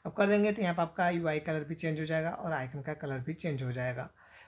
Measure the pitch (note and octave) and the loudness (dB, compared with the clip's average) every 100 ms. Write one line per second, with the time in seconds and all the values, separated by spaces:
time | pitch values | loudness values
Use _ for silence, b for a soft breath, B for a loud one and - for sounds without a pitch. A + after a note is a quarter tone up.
0 | E3+ - G3+ G#3 G#3 G#3+ F3+ E3+ E3 - | -6 2 4 6 4 4 2 2 0 2
1 | F3 E3+ D#3+ D3+ D#3 D#3 D3 D#3+ D#3+ D#3 | 2 2 0 0 0 -2 -2 -4 -2 -2
2 | D#3 D#3+ D#3+ - E3+ D3 C3 C#3 C3+ D3+ | 0 0 0 -4 -2 -2 -4 -6 -8 -6
3 | C#3+ C3 B2+ D#3+ E3+ C3+ B2+ B2 B2+ B2+ | -4 -4 -4 -4 -2 -2 -2 -2 -2 -4
4 | D3+ _ B B | -8 _ B B